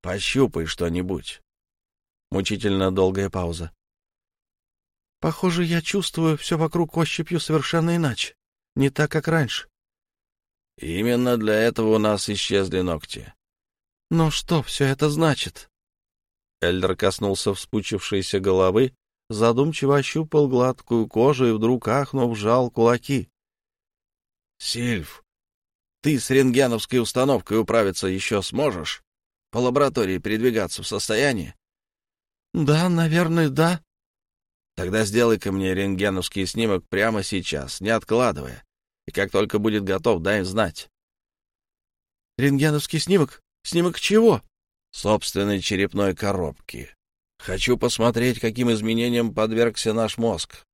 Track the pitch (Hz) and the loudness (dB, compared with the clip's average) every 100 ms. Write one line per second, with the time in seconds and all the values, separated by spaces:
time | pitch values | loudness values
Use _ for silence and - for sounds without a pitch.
0 | 90 98 - 131 127 - 80 - 85 87 | -6 -4 -2 2 2 2 -6 -4 -2 -2
1 | 90 90 - - _ _ _ _ _ _ | -4 -6 -8 -18 _ _ _ _ _ _
2 | _ _ _ 92 98 101 104 98 95 92 | _ _ _ -4 -2 -2 0 2 2 2
3 | 95 95 98 95 87 82 82 _ _ _ | 2 2 -4 -4 -4 -6 -10 _ _ _
4 | _ _ _ _ _ _ _ _ _ _ | _ _ _ _ _ _ _ _ _ _
5 | _ _ 156 156 185 170 170 170 - 202 | _ _ -4 -2 -2 0 0 0 0 -4
6 | 175 - 160 151 - 165 160 175 165 165 | -4 0 0 0 -2 -2 0 0 -2 0
7 | 156 - 160 170 - 156 - 170 160 170 | -2 -2 -4 -6 0 -2 0 0 0 0
8 | 151 107 - _ _ _ _ - 139 - | 0 -2 -8 _ _ _ _ -2 0 0
9 | 151 160 151 165 123 - - _ _ _ | 0 0 0 0 0 -4 -10 _ _ _
10 | _ _ _ _ _ _ _ _ - 87 | _ _ _ _ _ _ _ _ -8 -4
11 | 113 120 123 120 107 107 117 113 110 110 | 0 0 0 0 2 2 2 0 2 2
12 | 107 104 - 104 - 98 95 92 90 80 | 2 0 -2 -4 0 0 0 -2 -2 -4
13 | - - - _ _ _ _ _ _ _ | -8 -16 -16 _ _ _ _ _ _ _
14 | _ 165 156 - - 165 - - 139 135 | _ 2 2 0 -2 -2 -2 -2 0 2
15 | 151 147 160 131 165 - - _ _ _ | 0 2 2 2 -4 -10 -20 _ _ _
16 | _ _ _ _ _ _ 85 92 92 92 | _ _ _ _ _ _ -2 0 0 2
17 | 101 - 101 95 - 98 - 107 - 101 | 0 0 -2 -2 -2 -4 -4 -6 -4 -6
18 | - 98 95 101 98 92 92 101 131 _ | -2 -4 -2 -2 2 4 4 4 2 _
19 | _ _ _ 107 117 117 147 156 139 143 | _ _ _ 2 2 4 0 0 2 2
20 | 131 160 156 156 143 123 127 123 - 117 | 2 -4 0 2 2 2 2 -2 -2 -2
21 | 107 110 127 131 123 110 113 123 - 131 | 0 2 2 4 2 2 2 0 0 0
22 | 139 139 120 110 104 123 123 - 117 120 | 0 -2 -2 -2 0 2 0 2 2 2
23 | - 135 - _ _ _ _ _ _ _ | -2 -4 -4 _ _ _ _ _ _ _
24 | _ _ _ _ _ _ - 120 120 110 | _ _ _ _ _ _ -8 -4 -2 -4
25 | 76 - _ _ _ _ _ _ _ _ | -6 -18 _ _ _ _ _ _ _ _
26 | 151 139 - 131 131 123 131 113 - 127 | 0 0 2 4 4 4 2 0 0 -2
27 | 113 127 135 123 - 107 107 117 101 90 | 0 0 2 0 0 0 2 2 2 0
28 | 95 95 - 104 92 117 147 92 76 - | -4 -2 -2 -2 -2 -2 -2 -2 -10 -12
29 | _ _ _ _ _ 117 123 131 139 127 | _ _ _ _ _ -2 0 2 2 2
30 | 98 92 104 107 123 110 92 - 92 101 | 0 -2 -2 2 2 2 -2 -6 -8 -6
31 | - 110 143 113 69 - _ _ _ _ | -2 0 0 -2 -6 -14 _ _ _ _
32 | _ _ _ _ _ - 143 156 180 170 | _ _ _ _ _ -2 2 2 2 2
33 | 165 165 170 170 156 135 165 175 _ _ | 2 2 2 2 2 2 0 0 _ _
34 | _ _ _ _ _ _ _ - 90 107 | _ _ _ _ _ _ _ -8 -2 0
35 | 104 110 117 110 101 95 95 92 98 95 | 0 2 4 2 0 -2 0 0 -2 0
36 | 101 95 87 98 92 113 113 95 - 95 | -2 -2 -4 -6 -4 -2 0 0 -2 0
37 | 110 110 92 98 82 73 67 - 98 113 | 0 0 -2 -4 -4 -6 -6 -6 -2 -2
38 | - 113 123 73 65 58 _ _ _ _ | 0 2 2 -2 -10 -14 _ _ _ _
39 | - - 98 98 107 107 110 107 98 95 | -8 -4 0 0 0 0 0 0 0 0
40 | 120 95 85 104 92 104 90 - - _ | 2 0 0 0 0 -2 -2 -4 -18 _
41 | _ _ _ _ _ _ _ _ _ _ | _ _ _ _ _ _ _ _ _ _
42 | _ _ _ - 139 139 151 147 - 160 | _ _ _ 0 2 2 2 0 -2 -4
43 | - 190 143 - _ _ - 170 175 170 | 2 4 4 -2 _ _ -4 0 0 -2
44 | - 208 226 143 - _ _ _ _ - | 2 6 6 4 -4 _ _ _ _ -6
45 | 101 107 - 98 101 98 - 95 101 104 | 0 0 0 -2 0 0 -2 -2 -2 0
46 | 98 90 101 98 80 - - 58 62 _ | -2 0 -4 -2 -4 -8 -18 -16 -18 _
47 | _ _ _ _ - 92 - 120 123 - | _ _ _ _ -8 -4 0 0 0 2
48 | 113 117 123 117 117 117 120 110 110 113 | 2 2 0 0 -4 0 0 0 0 0
49 | 120 120 117 107 110 110 117 110 110 110 | 0 0 -2 -2 -2 2 0 0 -2 0
50 | 110 - 117 87 - - _ | -2 0 -2 -2 -8 -14 _